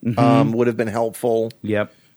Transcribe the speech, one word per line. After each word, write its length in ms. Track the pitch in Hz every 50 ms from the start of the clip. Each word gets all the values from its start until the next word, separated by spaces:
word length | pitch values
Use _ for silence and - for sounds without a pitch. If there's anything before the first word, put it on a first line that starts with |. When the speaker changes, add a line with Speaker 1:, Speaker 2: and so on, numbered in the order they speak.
| -
Speaker 1:
Mm-hmm. 140 | 117 107 117
Speaker 2:
um, 320 | 113 117 117 113 113 113 113
would 140 | 117 120
have 100 | 120 113
been 100 | - 117
helpful. 640 | 110 101 113 117 113 - - - 123 113 113 113 113 - _ -
Speaker 1:
Yep. 280 | 104 107 104 104 - _ _ _ _ _